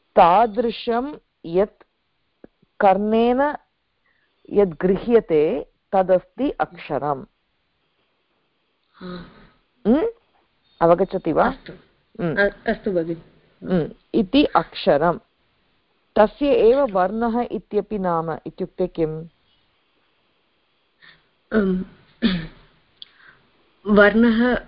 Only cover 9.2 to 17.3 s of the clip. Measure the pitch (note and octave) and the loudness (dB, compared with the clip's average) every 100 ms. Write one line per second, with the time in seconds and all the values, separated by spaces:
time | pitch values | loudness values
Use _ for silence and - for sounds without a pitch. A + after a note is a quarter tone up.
9.2 | F3 - - _ _ _ F#3+ C4 A4 - | -16 -20 -20 _ _ _ 0 0 0 -6
10.2 | _ _ _ _ _ - E3 F3 F#3+ F#3 | _ _ _ _ _ -2 2 2 0 -4
11.2 | - D3 G#3+ C4 - - _ _ _ - | -4 -2 -2 -4 -14 -20 _ _ _ -8
12.2 | E3+ D#3 G3+ G3+ - G#3 A3 F3+ E3 E3 | -6 -2 -2 -2 -6 -6 -4 -4 -4 -8
13.2 | - _ _ _ E3+ F3+ D3 - _ - | -14 _ _ _ -4 -2 -4 -8 _ -4
14.2 | G3+ C4+ D4+ - E3 - - C#3+ E3+ E3 | 0 2 2 0 -4 -4 0 2 2 -2
15.2 | _ _ _ _ _ _ _ _ _ - | _ _ _ _ _ _ _ _ _ 2
16.2 | G#3 - C#4+ B3+ G#3 C4+ C#4 F#3+ F#3 A3 | 2 2 0 4 4 4 2 0 -2 -2
17.2 | A#3 | -4